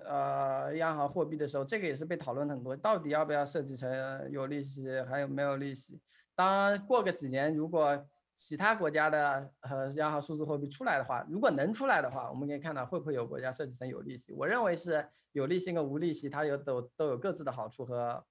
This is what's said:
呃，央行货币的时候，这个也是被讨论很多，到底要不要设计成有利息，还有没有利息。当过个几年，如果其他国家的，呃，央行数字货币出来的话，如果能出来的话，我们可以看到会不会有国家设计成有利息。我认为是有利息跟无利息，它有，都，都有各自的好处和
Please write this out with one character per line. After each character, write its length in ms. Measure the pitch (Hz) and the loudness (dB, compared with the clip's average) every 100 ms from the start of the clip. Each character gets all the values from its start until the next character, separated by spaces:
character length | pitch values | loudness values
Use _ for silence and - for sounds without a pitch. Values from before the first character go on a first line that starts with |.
呃， 720 | - 143 139 139 139 135 139 156 | -4 0 0 2 0 0 -2 0
央 180 | 160 | 0
行 140 | 156 143 | 2 0
货 160 | 175 | 0
币 120 | 151 156 | -2 0
的 100 | 143 | -2
时 80 | 139 | -2
候， 80 | |
这 160 | 139 220 | -2 -2
个 60 | 175 | 0
也 100 | 135 | -2
是 80 | |
被 120 | 160 165 | -4 -4
讨 180 | 135 | -4
论 120 | 127 147 | -2 -2
很 140 | 135 | -4
多， 140 | 127 135 | -6 -2
到 220 | 214 202 | 2 2
底 120 | 151 | 2
要 140 | 151 | 2
不 80 | 151 | 2
要 140 | 147 143 | 2 2
设 160 | 160 | -2
计 140 | 135 127 | -4 -4
成 140 | 127 131 131 135 139 | -4 -2 -4 -6 -6
有 160 | 139 135 | -4 -4
利 160 | 147 | -4
息， 380 | 139 135 135 131 127 | -6 -8 -4 -4 -2
还 120 | 135 | -2
有 80 | 139 | -2
没 120 | 139 | 0
有 160 | 143 139 | 0 0
利 180 | 139 | -4
息。 280 | 135 - - _ _ _ | -8 -12 -20 _ _ _
当 420 | - 185 196 202 202 202 | 2 4 6 4 4 4
过 160 | 247 | 4
个 80 | 190 | 4
几 180 | - 135 | 0 0
年， 260 | 131 147 | 2 2
如 120 | 156 160 | 2 2
果 380 | 165 147 143 143 _ _ - | 4 4 4 -2 _ _ -20
其 220 | - 147 | -10 0
他 160 | 202 | 2
国 160 | 214 160 | 4 2
家 180 | 151 156 | 4 4
的， 420 | 151 147 135 139 _ | 6 4 2 -4 _
呃， 300 | 120 135 135 | -6 -4 -2
央 200 | 143 151 | 0 0
行 80 | 151 | 0
数 160 | 143 156 | -2 -4
字 80 | |
货 140 | 151 147 | -2 -2
币 100 | 139 | -2
出 160 | - | -4
来 140 | 262 147 | 0 2
的 60 | |
话， 200 | 123 123 - | 2 -2 -2
如 100 | 175 | 2
果 100 | 247 | 4
能 220 | 139 160 | 4 2
出 140 | 220 269 | 0 2
来 160 | 185 | 4
的 80 | 135 | 2
话， 180 | 131 123 | -2 -6
我 60 | |
们 120 | 131 143 | -4 -4
可 80 | |
以 40 | 143 | -4
看 160 | 160 | -6
到 100 | 143 | -6
会 140 | 123 180 | -4 -4
不 80 | 151 | -2
会 80 | |
有 120 | 131 117 | -2 -2
国 140 | 135 | -4
家 100 | 131 | -6
设 140 | 127 | -4
计 80 | 139 | -8
成 160 | 123 131 | -8 -8
有 120 | - | -8
利 180 | 143 127 | -10 -12
息。 160 | - | -12
我 120 | 139 143 | -4 0
认 160 | 240 | 2
为 140 | 214 170 | 2 0
是 320 | 175 151 143 _ _ | 0 -2 -2 _ _
有 140 | 143 139 | -2 0
利 120 | 180 | 0
息 140 | 180 | 0
跟 100 | 170 | 0
无 140 | 143 147 | 0 0
利 160 | 170 | 0
息， 160 | 151 139 | -2 -4
它 160 | 143 | -2
有， 140 | 151 139 | 0 0
都， 240 | 139 127 123 | 0 -2 -2
都 140 | - 156 | -2 0
有 80 | 127 | 0
各 160 | 190 | -2
自 100 | 165 | -2
的 80 | 139 | -4
好 200 | 123 110 | -4 -6
处 160 | - 123 | -8 -6
和 360 | 120 120 123 - | -2 -2 -4 -8